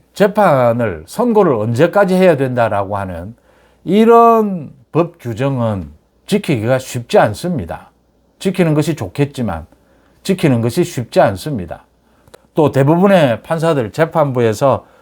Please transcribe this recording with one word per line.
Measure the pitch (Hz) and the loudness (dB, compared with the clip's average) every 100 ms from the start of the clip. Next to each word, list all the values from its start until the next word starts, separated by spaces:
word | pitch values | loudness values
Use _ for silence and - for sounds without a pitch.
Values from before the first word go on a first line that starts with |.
| _ | _
재판을, | - 202 190 196 139 123 117 117 82 78 | -2 0 2 2 4 2 0 -2 -6 -10
선고를 | - 240 214 185 | -4 0 2 2
언제까지 | 120 110 117 170 202 196 | 2 -2 0 2 2 2
해야 | 185 185 147 | 4 4 2
된다라고 | 135 123 113 101 98 101 | 0 0 0 -2 -4 -6
하는 | 98 85 90 117 _ _ _ _ | -6 -8 -12 -16 _ _ _ _
이런 | - 196 226 233 233 226 214 185 131 - _ | -2 2 6 6 6 4 0 -4 -10 -18 _
법 | 147 170 - | -2 -2 -4
규정은 | 120 107 135 135 113 101 76 73 _ _ - | -10 -4 -4 -2 -2 -4 -8 -16 _ _ -4
지키기가 | 202 208 131 110 131 | -2 0 -2 0 -2
쉽지 | - 123 120 202 | -2 -10 0 2
않습니다. | 139 104 175 165 85 - - _ _ _ _ _ | 2 0 -6 -6 -8 -12 -16 _ _ _ _ _
지키는 | 190 185 170 | -4 -2 0
것이 | 151 151 | 0 -2
좋겠지만 | 156 101 - 143 - 113 82 80 _ _ _ _ _ | -4 -6 -4 -4 -4 -6 -8 -12 _ _ _ _ _
지키는 | - 190 160 120 | -6 0 0 0
것이 | 117 147 | 0 -2
쉽지 | 175 - 117 - | -4 -6 -4 0
않습니다. | 147 95 - 131 87 - _ _ _ _ _ - _ | 0 0 -8 -8 -10 -14 _ _ _ _ _ -20 _
또 | - 147 | 0 2
대부분의 | - 139 165 196 196 143 110 | 2 2 4 4 4 2 0
판사들, | - 165 160 147 110 | -4 -4 -2 -2 -4
재판부에서 | 120 156 165 147 123 117 107 139 113 - _ | -2 -2 0 -2 0 0 2 0 0 -4 _